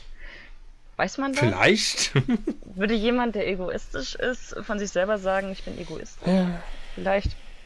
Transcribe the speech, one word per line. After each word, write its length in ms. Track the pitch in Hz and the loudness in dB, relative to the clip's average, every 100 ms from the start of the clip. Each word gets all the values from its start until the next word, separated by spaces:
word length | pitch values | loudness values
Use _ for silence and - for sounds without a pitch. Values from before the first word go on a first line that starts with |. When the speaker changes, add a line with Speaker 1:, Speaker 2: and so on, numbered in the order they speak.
| - - - - - - - - - - | -14 -12 -12 -14 -16 -18 -18 -20 -10 -2
Speaker 1:
Weiß 220 | 165 - | -2 -2
man 140 | 277 | -2
das? 80 | 269 | 2
Speaker 2:
Vielleicht. 720 | 117 92 127 208 - - - | 2 6 6 6 4 0 2
<laughs> 600 | 139 131 233 - - - 190 | 4 4 2 0 -6 -8 -2
Speaker 1:
Würde 180 | 208 | 2
jemand, 400 | 226 226 247 240 | 4 4 4 2
der 140 | 208 180 | 0 0
egoistisch 680 | 190 180 - - - - | 0 -2 -4 -4 -6 -6
ist, 400 | - 247 247 - - | -2 -2 -2 -6 -8
von 160 | 208 208 | -4 -4
sich 120 | 202 | -2
selber 280 | 180 190 214 | 0 2 2
sagen, 320 | 190 190 196 | 2 0 0
„Ich 140 | 190 | -6
bin 120 | - 190 | -8 -8
egoistisch“? 480 | 165 156 - - 175 | -8 -10 -10 -4 2
Speaker 2:
Ja. 320 | 185 180 175 - - - | 4 4 0 -4 -8 -8
Speaker 1:
Vielleicht. 400 | - 185 196 - - - - | -4 0 2 2 -2 -10 -14